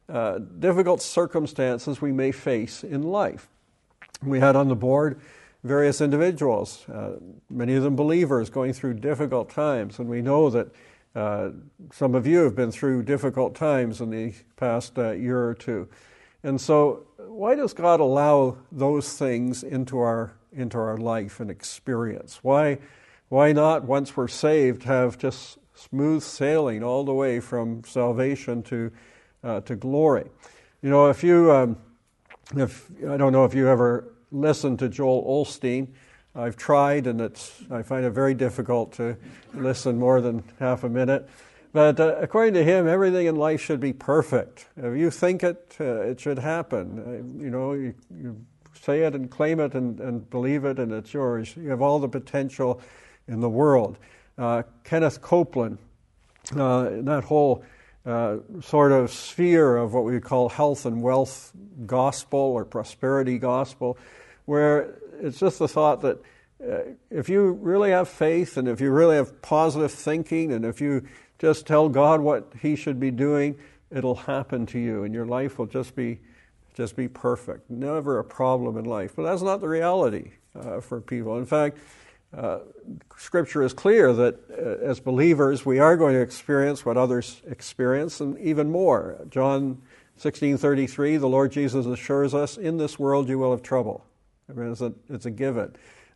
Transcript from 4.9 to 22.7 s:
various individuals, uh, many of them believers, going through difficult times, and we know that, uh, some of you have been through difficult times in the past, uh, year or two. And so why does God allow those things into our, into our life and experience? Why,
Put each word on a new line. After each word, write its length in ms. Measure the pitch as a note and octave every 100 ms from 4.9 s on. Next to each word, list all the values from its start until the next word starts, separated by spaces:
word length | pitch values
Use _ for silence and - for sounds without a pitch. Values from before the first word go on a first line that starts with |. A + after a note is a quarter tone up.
| C#3 D3+ C3 - - - _
various 380 | B2 C#3+ C#3+ C3+
individuals, 840 | D3 D3 F3 D#3+ C#3 G#2 F2+ - -
uh, 220 | A2 G#2 F#2+ F2 - -
many 280 | B2+ A#2+ C3
of 80 |
them 120 | C#3 C3+
believers, 540 | D3+ E3+ D#3 B2+ A2
going 240 | C3+ C3
through 220 | B2+ C3+ A2
difficult 520 | C3+ C#3 C#3+ B2 G#2
times, 480 | - D3+ B2 G#2 A#2
and 100 | A#2+
we 100 | A#2+
know 300 | B2 D3 D3+
that, 180 | A#2 - _ _ _ _ A#2
uh, 360 | G#2+ G#2 G2 - - _ F#3
some 220 | - C3+ B2+
of 100 | B2
you 140 | F3
have 160 | D3 G#2
been 160 | A#2
through 320 | - C#3+ B2+
difficult 500 | A2+ C#3+ C3+ C3 B2
times 480 | - D#3 C3+ A#2+ G#2+
in 80 | A2+
the 240 | A2 A2+ G#2 _ -
past, 400 | B2+ A#2 - C3
uh, 140 | A#2
year 360 | G2 B2 B2+ A#2+
or 60 |
two. 340 | A#2 - G#2+ F2 - _ _ _ _
And 180 | C#3 C3+
so 460 | - D3+ D3 A#2 - -
why 360 | - A3 G#3+
does 200 | C#4+ B3
God 260 | - F3 E3+
allow 580 | C3+ C#3 D3 C#3+ C3 B2+ -
those 420 | D3 C#3 D3 C#3
things 480 | - C3+ A#2+ B2 B2
into 380 | - C3 B2+ C3+
our, 340 | A#2 A2+ A2+ - _
into 280 | D3 A#2+ A#2
our 180 | A2 A2
life 420 | A#2 A2+ G2+ -
and 120 | G#2+
experience? 880 | - - - - A#2+ A2+ - - -
Why, 380 | B2+ C#3+ D3+